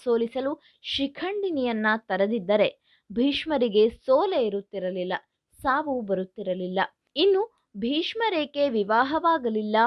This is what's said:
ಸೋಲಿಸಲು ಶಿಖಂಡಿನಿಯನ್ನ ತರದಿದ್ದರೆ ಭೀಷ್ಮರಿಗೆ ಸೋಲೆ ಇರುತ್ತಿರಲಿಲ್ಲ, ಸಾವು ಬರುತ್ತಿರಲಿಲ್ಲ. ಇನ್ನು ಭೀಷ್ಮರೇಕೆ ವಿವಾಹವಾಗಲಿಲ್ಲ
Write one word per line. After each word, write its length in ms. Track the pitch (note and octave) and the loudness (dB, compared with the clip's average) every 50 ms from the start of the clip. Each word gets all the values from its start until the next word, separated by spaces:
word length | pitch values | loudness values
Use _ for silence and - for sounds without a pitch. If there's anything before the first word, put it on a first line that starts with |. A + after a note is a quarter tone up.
| - | -2
ಸೋಲಿಸಲು 560 | B3+ A#3 A3+ A#3 A#3 - C4 C4+ C#4 D4+ - _ _ _ _ | 0 0 0 0 -2 -4 -4 -4 -4 -6 -8 _ _ _ _
ಶಿಖಂಡಿನಿಯನ್ನ 1040 | - - - - C#4 C#4 C#4 - E4+ F#4 G#4 G#4 G4 F#4 D#4+ C4+ B3+ A#3+ A#3 G#3+ G#3+ G#3+ G#3+ | -10 -8 -4 -4 -4 -4 -4 -6 -6 -6 -4 -4 -4 -2 -2 -2 -2 -2 -2 0 0 0 0
ತರದಿದ್ದರೆ 1040 | A3 - - F#3+ F#3 G3 G#3 A#3 A3+ F3+ F3 G#3 G#3+ F#3+ - - _ _ _ _ _ _ - | 0 -2 -2 -2 0 0 0 0 -2 0 2 2 4 2 2 0 _ _ _ _ _ _ -8
ಭೀಷ್ಮರಿಗೆ 800 | F#3+ A#3 B3+ C#4+ C#4+ - - D#4 D4+ C4 B3 A#3 F#3+ G#3+ G#3+ A#3 | -2 0 0 0 0 -2 -4 -2 -2 0 0 2 4 4 4 4
ಸೋಲೆ 560 | A3+ - _ C4 C4 D4 F#4+ G4 F#4 D4+ A#3 | 2 -2 _ 2 2 4 4 2 0 0 0
ಇರುತ್ತಿರಲಿಲ್ಲ, 680 | G#3 G3 G3+ G3 _ - F#3+ F3+ F#3 F#3+ F#3 F3+ F#3 F#3 - - _ _ _ _ _ _ - | 0 -2 -4 -6 _ -8 -6 -6 -4 -4 -4 -4 -2 -4 -4 -6 _ _ _ _ _ _ -6
ಸಾವು 380 | - C#4 C4 D4 D#4 D4 C4 B3 | -2 0 0 0 0 -2 -4 -4
ಬರುತ್ತಿರಲಿಲ್ಲ. 800 | G#3+ G3 F#3+ F#3 F#3+ F#3 _ - F#3+ F#3 F3+ F#3+ F3+ F3+ F#3 F#3+ - - _ _ _ _ - | -2 -2 -2 -2 -4 -6 _ -10 -6 -6 -6 -4 -6 -4 -2 -2 -2 -2 _ _ _ _ -2
ಇನ್ನು 460 | C4+ F4+ G4+ F#4+ F#4+ A4 A#4 _ _ _ _ - | 2 4 4 4 2 0 -2 _ _ _ _ -10
ಭೀಷ್ಮರೇಕೆ 920 | G3+ A3+ A#3 D4 D#4+ F4 - - A4 A#4 A4 F#4+ D#4 D4 - - C#4+ C#4+ C#4+ | -6 -4 -2 -2 -2 -2 -4 -4 -2 -2 0 0 -2 -2 -2 -2 0 0 0
ವಿವಾಹವಾಗಲಿಲ್ಲ 1080 | A3+ G#3+ G3+ G3 A3 A#3 C4 C4+ D#4 D#4+ E4+ E4 E4 D#4 A#3+ A#3 A3 G#3+ G#3+ G#3+ G#3 G#3+ A#3 | 2 0 0 2 2 2 2 2 0 0 2 2 2 2 0 -2 -2 -2 -2 0 2 4 4